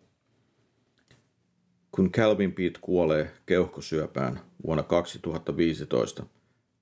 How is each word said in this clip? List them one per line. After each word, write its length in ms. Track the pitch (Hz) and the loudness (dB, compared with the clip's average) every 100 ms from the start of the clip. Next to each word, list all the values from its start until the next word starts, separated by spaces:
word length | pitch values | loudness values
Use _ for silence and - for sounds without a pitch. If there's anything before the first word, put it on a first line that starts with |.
| _ _ _ _ _ _ _ _ _ _ _ _ _ _ _ _ _ _ _ | _ _ _ _ _ _ _ _ _ _ _ _ _ _ _ _ _ _ _
Kun 220 | - 92 | 0 2
Calvin 400 | 104 110 101 98 | 4 4 4 2
Pete 260 | 87 90 - | 0 -4 -4
kuolee 500 | - 90 82 78 78 - - | 0 2 4 2 0 -8 0
keuhkosyöpään 920 | 90 87 - - 80 76 - 65 64 - - - | 2 2 -4 -6 -4 -4 -4 -4 -6 -12 -10 -4
vuonna 160 | 78 | -2
kaksituhatta 760 | - 87 85 - 87 80 - 76 | 2 0 0 -6 -8 -6 -4 0
viisitoista, 680 | 85 80 73 64 55 - - _ _ _ _ _ | 0 0 -2 0 0 -4 -16 _ _ _ _ _